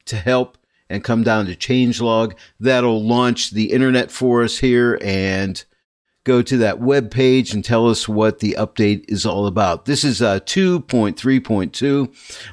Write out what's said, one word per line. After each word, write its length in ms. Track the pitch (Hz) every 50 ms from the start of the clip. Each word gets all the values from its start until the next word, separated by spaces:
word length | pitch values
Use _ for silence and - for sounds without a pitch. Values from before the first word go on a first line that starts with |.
| _
to 100 | - 117
help 420 | 107 87 127 127 127 127 - _ _ _ _ _ _ _ -
and 120 | 92 101
come 220 | - - 117 113 113
down 220 | 120 110 110 104
to 100 | 90 87
changelog. 800 | - - - 123 127 127 120 120 - 120 117 113 113 113 110 - - - - _ -
That'll 420 | 107 131 131 123 123 120 113 110
launch 480 | 107 113 120 123 123 123 120 - - -
the 220 | 98 107 110 -
internet 400 | - 123 131 131 127 123 123 -
for 320 | - - 131 127 120 120 117
us 140 | 110 - -
here 400 | - 127 123 120 123 120 117 -
and 600 | - 101 95 95 95 95 95 95 98 95 92 - - _ _ _ _ _ _ _ _ _ _ _ -
go 180 | - 127 123
to 160 | 120 - 135 123
that 200 | 113 104 90 107
web 320 | 120 131 139 143 120 104
page 420 | - 123 131 131 127 131 123 -
and 120 | 107 104 95
tell 240 | - 120 113 117 117
us 180 | 113 - -
what 340 | - 107 107 110 110 107 -
the 140 | 110 104 - -
update 460 | 107 107 - - 107 104 104 95 - -
is 160 | 107 95 -
all 220 | 90 87 98 101
about. 400 | 101 87 107 101 90 85 82 -
This 180 | 135 147 135 -
is, 160 | 143 113 101
uh, 200 | 120 107 98 95 -
two 360 | - - 190 190 180 180 170
point 380 | 131 - - 120 107 101 - -
three 220 | - 131 135 131
point 320 | - - 113 101 92 71
two, 400 | - - 135 143 139 143 135 120 - - - - - - - -